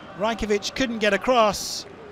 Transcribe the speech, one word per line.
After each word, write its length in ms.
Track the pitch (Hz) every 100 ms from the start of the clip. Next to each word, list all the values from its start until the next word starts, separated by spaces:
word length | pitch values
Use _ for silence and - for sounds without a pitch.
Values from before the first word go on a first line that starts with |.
| - -
Rajkovic 600 | 214 226 208 208 - -
couldn't 240 | 262 226
get 120 | 208
across. 760 | 196 247 247 214 180 - - - - -